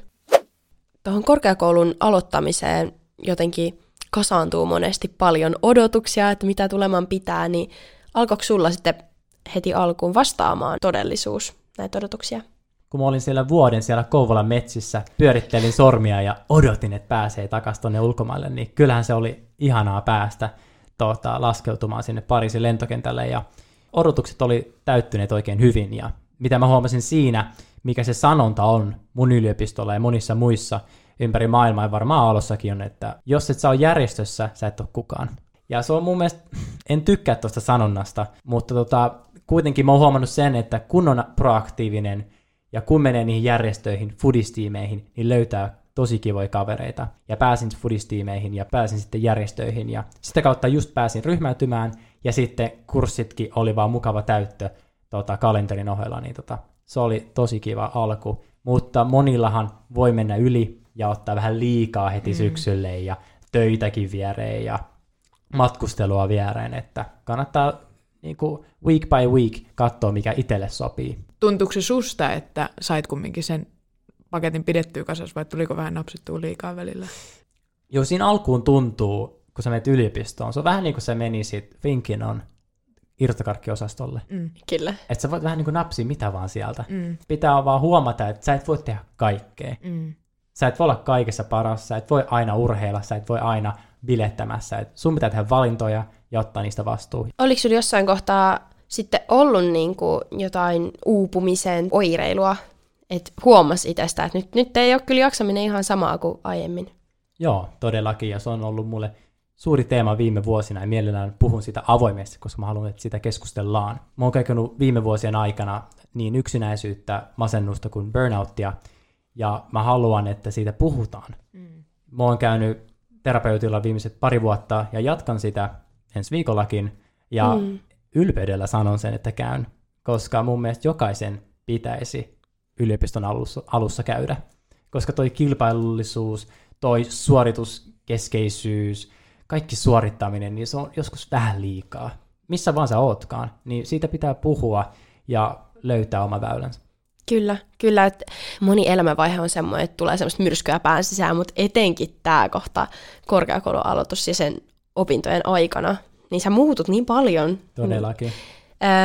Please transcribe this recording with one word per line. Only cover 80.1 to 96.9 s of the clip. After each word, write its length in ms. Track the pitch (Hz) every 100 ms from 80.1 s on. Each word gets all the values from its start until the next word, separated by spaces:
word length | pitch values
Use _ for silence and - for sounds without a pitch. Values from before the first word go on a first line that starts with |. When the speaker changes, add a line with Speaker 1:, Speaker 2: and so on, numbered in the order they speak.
| - 110 - 113
Speaker 2:
se 60 | 131
on 40 |
vähän 200 | 160 196
niin 100 | 170
kuin 80 | 135
sä 120 | 123
menisit 640 | 117 113 110 107 104 - _
Finkinon 640 | 143 131 - 107 110 110 - _ _ _ _ _ _ -
irtokarkkiosastolle. 1040 | 127 117 110 104 - 107 107 - 127 123 -
Speaker 3:
Mm. 200 | 190 165 - -
Speaker 1:
Kyllä. 240 | 165 165 202 -
Speaker 2:
Et 120 | 117
sä 100 | 139
voit 120 | 170
vähän 160 | 156 160
niin 60 |
kuin 100 | 151
napsia 300 | 165 165 -
mitä 280 | 120 143 104
vaan 160 | 95 95
sieltä. 360 | 107 101 113 117
Speaker 3:
Mm. 280 | 190 170 165 -
Speaker 2:
Pitää 360 | 151 156 139
vaan 160 | 135 135
huomata, 480 | 160 175 123 - 107
että 160 | 107
sä 100 | -
et 140 | 139 -
voi 100 | -
tehdä 220 | - 107 - -
kaikkea. 580 | 107 98 - - - 127
Speaker 3:
Mm. 300 | 180 165 160 156 _ _ _
Speaker 2:
Sä 120 | - 131
et 120 | -
voi 60 |
olla 120 | 165 117
kaikessa 480 | - 127 113 104
paras, 440 | 107 110 113 110 -
sä 80 | 110
et 140 | -
voi 140 | 143 131
aina 260 | 120 110 107
urheilla, 460 | 120 104 104 104
sä 140 | - 107
et 120 | 107
voi 100 | 117
aina 340 | 117 110 104 101 - _ 120
bilettämässä. 720 | 117 104 107 110 110 - 107
Et 100 | 107
sun 200 | - 160
pitää 160 | 156 110
tehdä 180 | 107 104
valintoja 560 | 127 123 113 110 107 104 _ _
ja 100 | 113
ottaa 220 | 110 104
niistä 220 | 104 107
vastuu. 420 | 107